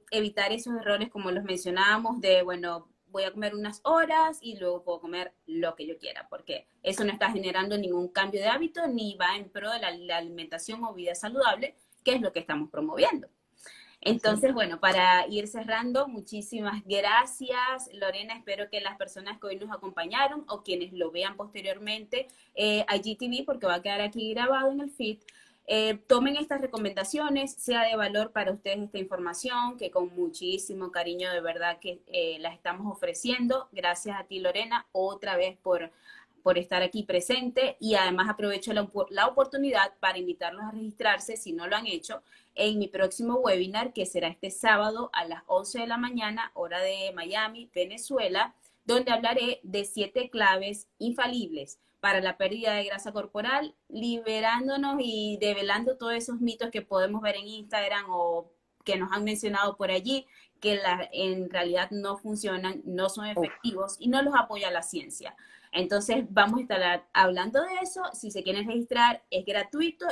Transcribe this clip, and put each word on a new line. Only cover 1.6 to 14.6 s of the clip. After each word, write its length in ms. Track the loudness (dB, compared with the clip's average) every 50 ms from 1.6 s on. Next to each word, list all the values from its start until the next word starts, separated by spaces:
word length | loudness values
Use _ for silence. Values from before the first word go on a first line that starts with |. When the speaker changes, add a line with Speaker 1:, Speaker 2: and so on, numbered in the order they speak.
| -4 -2 2 4 4 4 4 2 2 -2 -2 0
Speaker 1:
de, 220 | 4 6 6 6 4
bueno, 440 | 2 -2 -4 -4 -4 -4 -6 -8 _ _ _ _
voy 160 | _ -4 -4 -2
a 80 | -2
comer 240 | -2 -4 -4 -4 -4
unas 240 | -4 -6 -8 -8 -2 2
horas 540 | 4 4 4 4 4 4 4 4 4 2 -4
y 160 | -10 -12 -8
luego 260 | -4 -2 -2 -2 -2 -2
puedo 160 | -4 -4 -4
comer 340 | -6 -6 -6 -6 -6 -8 -10 _ _
lo 260 | -6 -4 -2 -2 -2 -2
que 120 | -4 -8
yo 100 | -10 -10
quiera, 300 | -10 -10 -12 -12 -12 -14 -14
porque 380 | -14 -14 -10 -10 -10 -10 -10 _ _ _ -4
eso 200 | -4 -2 0 0
no 80 | 0
está 200 | 0 2 0 0
generando 460 | 0 0 -2 0 0 0 0 0 0
ningún 320 | -2 0 0 0 0 -2 -2
cambio 320 | 0 -2 0 0 0 0
de 80 | 2 2
hábito 380 | 2 2 0 -2 -2 -2 -2
ni 280 | 0 0 -2 -2 -4 -2
va 220 | 0 0 0 0
en 120 | -2 -6 -10
pro 220 | -10 -8 -6 -4
de 80 | -4 -2
la, 120 | -4 -4
la 260 | -6 -6 -6 -4 -4
alimentación 680 | -4 -4 -6 -8 -10 -10 -8 -10 -10 -8 -8 -8 -6 -6
o 100 | -8 -6
vida 220 | -6 -4 -4 -4
saludable, 600 | -4 -4 -2 2 4 4 4 4 2 -2 -6 -8 _ _ _ _ _ 2
que 100 | 2 2
es 80 | 4
lo 120 | 2 0 -2
que 60 | -4
estamos 300 | -4 -2 -2 -2 -4 -4
promoviendo. 600 | -4 -2 -2 -2 2 4 4 4 4 2 -4 -10 _ _ _ _ _ _ -20 -20 -20 -20 -20 -20 _ -2
Entonces, 480 | 0 2 2 4 4 4 4 6 4 4
Speaker 2:
Sí. 40 | 4
Speaker 1:
bueno, 260 | 4